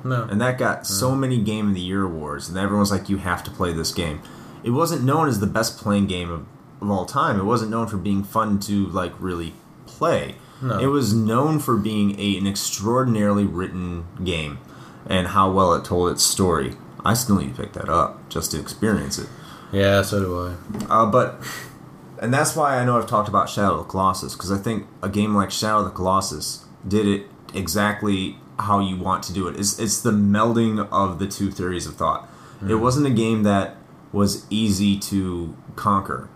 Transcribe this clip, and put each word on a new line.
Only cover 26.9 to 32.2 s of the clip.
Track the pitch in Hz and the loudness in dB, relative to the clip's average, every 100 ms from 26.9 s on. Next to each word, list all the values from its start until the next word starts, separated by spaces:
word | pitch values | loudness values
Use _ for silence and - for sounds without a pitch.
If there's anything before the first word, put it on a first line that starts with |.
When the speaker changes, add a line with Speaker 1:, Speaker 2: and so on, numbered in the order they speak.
| 101 107 | 2 4
Speaker 2:
it | - - - - | 0 -2 -18 -10
exactly | - 90 104 104 104 104 98 95 - - - | -8 -4 0 0 0 -2 -2 -2 -8 -18 -6
how | 107 101 | 0 2
you | 98 92 | 2 -2
want | 90 90 | -2 -2
to | - | -2
do | 92 90 | -4 -4
it. | 82 | -2
It's, | 101 - | -2 -2
it's | 110 - | -2 0
the | 123 | 2
melding | 104 101 101 113 117 113 110 101 | 4 4 4 4 4 2 0 -2
of | 107 98 82 | 0 0 -2
the | 98 | -6
two | - 98 | -2 -4
theories | - 90 90 80 | -2 -4 -4 -6
of | 78 | -2
thought. | 80 78 | -2 -2